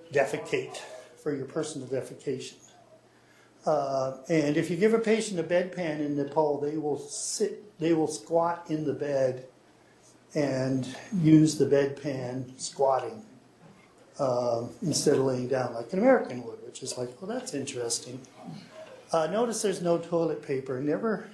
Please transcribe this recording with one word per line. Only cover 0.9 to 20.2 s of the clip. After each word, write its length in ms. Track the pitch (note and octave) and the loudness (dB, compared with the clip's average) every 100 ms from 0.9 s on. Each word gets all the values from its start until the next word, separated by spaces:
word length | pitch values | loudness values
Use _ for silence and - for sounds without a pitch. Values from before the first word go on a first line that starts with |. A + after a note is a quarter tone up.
| - - - | -16 -18 -10
for 100 | D#3 | -6
your 120 | C#3 B2+ | -4 -4
personal 420 | E3 D#3 C#3+ B2+ | -6 -6 -6 -6
defecation. 680 | C3 - - - B2+ - - - - - - _ _ _ _ - _ - | -6 -6 -10 -6 -6 -8 -16 -20 -20 -20 -20 _ _ _ _ -20 _ 0
Uh, 520 | D3+ C#3 C3+ C3 C3 - | 0 0 -2 -2 -6 0
and 280 | E3 D3 D3 | 2 4 2
if 120 | - | 0
you 60 | E3+ | 2
give 180 | G#3+ | 4
a 60 | A3+ | 4
patient 400 | G#3+ A3 G#3+ F3+ | 4 2 2 -4
a 40 | |
bedpan 560 | D#3+ F3 F3+ - E3+ D3+ | 2 2 2 -2 -4 -2
in 160 | D3 C#3+ | -2 0
Nepal, 420 | C#3 - D3+ C#3+ | 0 2 2 2
they 180 | D3 D#3 | -2 -2
will 220 | D3 C3+ | -2 -4
sit, 800 | - - - - G#3+ - - - | -6 -8 -6 -2 -2 -4 -14 -4
they 140 | E3 | 2
will 140 | E3 D3+ | 2 2
squat 580 | - - E3 E3+ E3+ - | -2 0 2 2 0 -4
in 160 | D#3 D3+ | -4 -2
the 80 | |
bed 520 | B2 C#3+ C#3 C3 B2+ - - _ _ _ _ - - _ D#3+ | -2 0 2 2 0 -8 -20 _ _ _ _ -20 -20 _ 0
and 520 | C#3+ C3 C3 C3 B2+ - - F#3+ | 0 2 0 0 -2 -8 -6 2
use 360 | D#3 D#3 D#3 - | 8 10 8 6
the 80 | C#3 | 4
bedpan 960 | C#3 C#3 - D3+ C3 B2 C3 B2+ - | 6 4 0 -6 -4 -4 -6 -8 -10
squatting, 640 | - - C3+ C3 A#2+ A2 - - - - - - - - - - | -12 0 2 2 0 -10 -16 -20 -20 -20 -20 -20 -20 -20 -20 -2
uh, 440 | C#3 B2 B2 A#2 A#2+ - | 0 2 2 0 -4 -4
instead 340 | F3+ C3 - C3 | -2 2 4 4
of 60 | C3 | 4
laying 220 | B2+ B2 | 0 -2
down 260 | C3 B2 | -2 -2
like 180 | A#2 A#2 | -4 -6
an 60 | F#3+ | 2
American 440 | A#3+ B3+ - B2 A#2 | 6 6 4 -6 -10
would, 180 | A2 - | -12 -14
which 180 | - | -12
is 140 | C3 B2 | -10 -6
like, 120 | B2 - | -8 -8
"Well, 80 | F#3+ | -8
that's 240 | B3 - | -8 -6
interesting." 680 | D3 B2 B2+ A#2 A2+ B2 B2+ C3+ - - - - - - - - | -8 -6 -6 -4 -4 -6 -14 -16 -18 -14 -14 -16 -18 -18 -20 -2
Uh, 140 | E3 D#3+ | 0 0
notice 340 | G3 A#3+ A3 | 0 0 0
there's 200 | G#3 E3+ | -2 0
no 160 | F3 E3+ | 2 0
toilet 440 | E3+ E3+ | 2 0